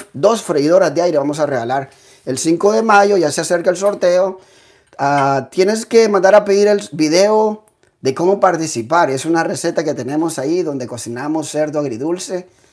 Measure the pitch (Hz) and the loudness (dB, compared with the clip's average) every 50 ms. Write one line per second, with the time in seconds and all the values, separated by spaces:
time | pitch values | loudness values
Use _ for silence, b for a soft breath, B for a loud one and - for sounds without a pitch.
0 | - - - 131 156 208 226 214 - - 165 147 143 156 175 190 185 156 139 170 | -6 -14 -6 0 2 2 2 2 -2 -2 -2 0 2 4 6 6 4 4 2 0
1 | 175 175 160 143 139 147 147 156 151 139 139 120 117 120 131 139 131 - b b | 0 2 2 0 0 -2 -2 -2 -2 -2 -2 -2 -4 -2 -4 -4 -6 -8 b b
2 | b b b b b - 131 131 - 160 170 165 - 202 220 220 226 226 208 202 | b b b b b -8 -6 -4 -2 -2 0 2 2 2 2 2 2 4 4 4
3 | 202 202 202 185 165 147 135 165 151 - 180 170 165 185 180 180 196 208 196 - | 6 4 4 2 2 0 -2 -2 -4 -2 -2 -2 0 0 -2 0 0 -2 -2 0
4 | 190 180 180 180 196 190 190 - b b b b b b b b b b b - | 0 2 2 2 0 0 -4 -8 b b b b b b b b b b b -4
5 | 143 143 143 139 135 139 139 135 127 - - 180 185 202 220 220 226 - 240 226 | -2 0 2 2 2 2 0 -2 -4 -4 -2 0 0 0 0 -4 -4 0 2 2
6 | 226 214 202 190 180 190 208 208 196 202 196 202 202 208 208 202 202 - 190 175 | 4 4 2 2 4 6 6 6 4 4 2 2 4 4 2 0 -2 -6 -4 -2
7 | 156 151 160 180 202 214 220 220 220 214 214 214 _ _ _ _ _ _ _ _ | -2 0 2 2 2 4 2 2 0 0 -2 -6 _ _ _ _ _ _ _ _
8 | - 135 131 - 170 185 202 202 202 185 170 160 160 147 - 120 110 120 160 175 | -4 -4 -2 0 0 0 2 2 2 2 2 2 -4 -6 -6 -6 -4 0 0 2
9 | 170 139 135 135 131 160 170 165 160 170 190 139 - 170 - - 156 151 135 127 | 2 2 0 -4 -2 -2 0 0 0 -2 -4 -6 -4 -4 -4 -4 -4 -4 -4 -6
10 | 117 127 147 156 165 160 151 143 131 147 170 185 170 156 139 131 123 117 123 117 | -6 -6 -4 -2 -2 -4 -4 -6 -4 -4 -2 -2 -4 -4 -6 -8 -8 -10 -12 -12
11 | - 123 117 123 139 151 156 160 143 - - 151 151 151 143 151 147 135 113 110 | -12 -10 -10 -10 -6 -6 -6 -6 -6 -6 -4 -4 -4 -4 -4 -4 -4 -4 -6 -6
12 | 139 160 175 180 - - 185 180 180 - b b b b | -6 -6 -6 -6 -8 -8 -10 -10 -10 -12 b b b b